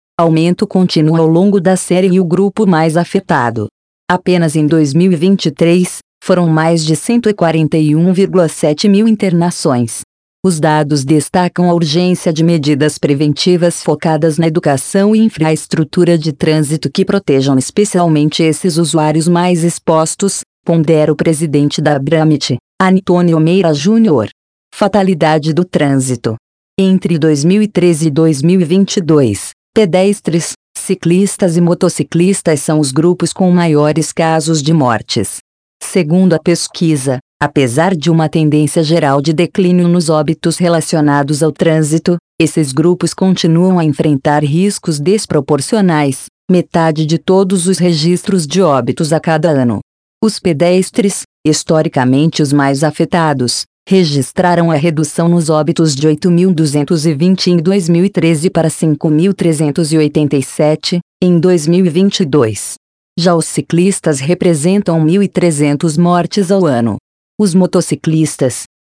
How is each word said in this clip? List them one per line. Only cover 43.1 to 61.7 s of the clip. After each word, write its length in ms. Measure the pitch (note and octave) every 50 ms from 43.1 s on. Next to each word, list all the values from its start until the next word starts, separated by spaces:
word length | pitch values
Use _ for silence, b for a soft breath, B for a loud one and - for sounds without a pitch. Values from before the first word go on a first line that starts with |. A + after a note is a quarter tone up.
| -
continuam 640 | - F#3+ F#3+ F#3 - - E3+ D#3+ E3 F3+ F#3 F#3 F3
a 60 | D#3+
enfrentar 600 | D#3 C#3+ - - D#3 D3 C3+ - D3+ D3 D3+ D3+
riscos 560 | C#3+ C#3+ E3+ F#3+ G#3 G3 - - - D#3+ C#3+
desproporcionais, 1300 | C#3+ E3+ G3+ A3 - - - D3+ C#3 - D3+ C#3 C#3 - A#3+ A3 G3 F3+ D#3+ D3+ D3 C#3 C3+ - - - _ _ _ -
metade 560 | F#3 F3 - - - F3 E3 D#3+ D#3 D3+ D#3+
de 120 | D3 E3 D#3+
todos 500 | - - F#3 F#3+ G3 F#3 G3+ F#3 E3 F#3+
os 100 | F#3+ -
registros 720 | F3+ F3+ E3+ D3+ D3+ E3+ F3+ F3 - - G3 F#3 D#3 C#3
de 140 | D3 F#3
óbitos 500 | F#3+ D#3+ C#3 C3 A#2+ A#2+ B2 - E3+ D3
a 80 | E3 D3+
cada 300 | - - D#3+ D#3 D#3 F3
ano. 300 | D3+ C3+ B2+ A#2+ G#2+ G2+ - _ _ _ _ _ _ _ -
Os 160 | A3 - -
pedestres, 840 | - F#3+ E3 C3+ E3+ F3 F3+ F#3 F#3+ - - - G3 G3+ - - - - _ _ -
historicamente 960 | D#3 D3+ - - - E3 D#3 D3+ C3+ - C#3 B2+ B2+ C3 C#3 D3+ E3 - - D3+
os 100 | C3+ C#3+
mais 300 | D3 C#3 C#3 C#3 C3+ D#3+
afetados, 800 | D3+ - - E3 - - F3 E3 D#3 D3 C3 B2 A#2+ - - - - _ _ _ -
registraram 800 | F#3+ F#3+ F3+ D3+ C#3+ C#3+ B2+ - - - F3+ F3 F3 E3+ E3+ E3
a 60 | D#3+
redução 520 | C#3+ D3 E3+ D#3 D3 D#3 - - - E3+ E3+
nos 220 | E3+ F3 D#3+ D3
óbitos 460 | D#3+ D3+ D3+ D#3+ E3+ - E3 D#3 C#3
de 100 | C3 C#3+
oito 240 | D#3 D#3 D3 - F#3
mil 240 | F3 E3+ F3+ F#3+ F3+
duzentos 540 | D3+ D#3+ D3 C3+ D3 C#3+ C#3 F3+ D#3+ C#3+ E3+
e 60 | D3+
vinte 340 | C3+ E3 F#3 F#3+ F3+ - F3+
em 80 | F3 E3+
dois 320 | D3+ F3+ G3 G3+ E3+ D#3+
mil 160 | E3+ E3+ F3+
e 40 | G3+
treze 420 | - F3+ D#3 E3 E3+ C#3+ D3+ F#3
para 180 | - E3+ - -
cinco 400 | - - - D#3+ D3+ C#3+ - D#3+
mil 240 | D#3 D3+ E3+ G3+ F#3
trezentos 580 | - - E3+ D#3+ C#3+ D#3+ D3 C#3 - E3+ C#3+
e 60 | D#3+ D#3+
oitenta 400 | D3+ D3 C#3+ D#3+ D3+ C#3 D3+ C#3
e 60 | C3
sete, 560 | - - - D#3 D3+ D#3 D3+ - - F#3 F3 - _ _ _
em 200 | F#3 F3+ F3 E3+
dois 260 | D#3 F#3 F3+ E3+ D3
mil 180 | D#3